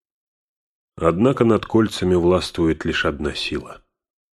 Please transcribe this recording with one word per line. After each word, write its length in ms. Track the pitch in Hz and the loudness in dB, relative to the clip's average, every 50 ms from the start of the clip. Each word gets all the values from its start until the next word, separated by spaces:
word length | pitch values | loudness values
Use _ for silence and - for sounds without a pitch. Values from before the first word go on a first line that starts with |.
| _ _ _ _ _ _ _ _ _ _ _ _ _ _ _ _ _ _ _ | _ _ _ _ _ _ _ _ _ _ _ _ _ _ _ _ _ _ _
Однако 500 | - 80 82 82 90 117 135 139 - 120 | -2 0 0 2 2 2 2 2 4 4
над 180 | 113 110 98 - | 4 4 2 0
кольцами 500 | - - 113 110 104 - - 92 90 90 | 0 2 2 2 2 -2 -2 0 2 2
властвует 720 | 87 85 87 90 87 82 - - - 82 80 78 - - | 4 4 4 2 2 0 -4 -4 -2 0 0 0 -2 -4
лишь 220 | 82 76 - - | -4 -4 -2 -4
одна 280 | 80 73 69 76 73 69 | -4 -4 -4 -6 -6 -6
сила. 480 | - - - 78 69 64 - - - _ _ _ _ _ _ _ _ _ _ _ | -6 -8 -8 -8 -8 -10 -12 -18 -20 _ _ _ _ _ _ _ _ _ _ _